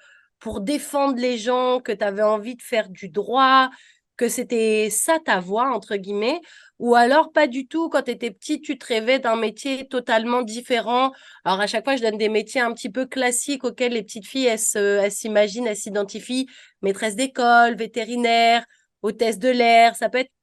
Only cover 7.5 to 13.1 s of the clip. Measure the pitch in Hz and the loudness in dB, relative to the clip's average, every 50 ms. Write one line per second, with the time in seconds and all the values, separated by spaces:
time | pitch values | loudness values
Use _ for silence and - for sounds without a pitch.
7.5 | 233 269 269 - - 320 330 311 - 285 269 - 233 190 240 233 190 _ - - | 0 -6 -10 -6 -4 -4 -4 0 0 -2 -2 -2 -6 -6 -6 -8 -8 _ -8 -6
8.5 | 302 - 302 - 285 - - - 247 220 220 226 262 269 262 240 226 220 220 214 | -6 -6 -6 -8 -10 -10 -6 -4 -4 -2 0 0 0 0 2 0 0 0 -2 -4
9.5 | 214 - - 277 269 262 269 - - 254 247 - 233 220 220 240 240 247 247 208 | -4 -6 -6 -6 -6 -6 -8 -6 -6 -6 -2 0 0 0 0 0 -2 -2 -2 -4
10.5 | 214 240 240 - 254 226 202 214 240 247 262 269 262 - - - - - _ - | -8 -12 -4 -2 -2 -2 -2 0 0 0 0 0 -2 -6 -20 -20 -20 -8 _ -2
11.5 | 190 190 208 202 - 220 - 277 269 262 226 226 214 214 220 214 220 208 208 - | 0 0 0 -2 -2 -4 -2 0 -2 0 0 -2 -2 0 -2 0 0 0 -2 -2
12.5 | - 269 240 233 233 240 - 240 190 254 262 254 | -2 -2 0 0 -2 -6 -10 -8 -6 -6 -6 -4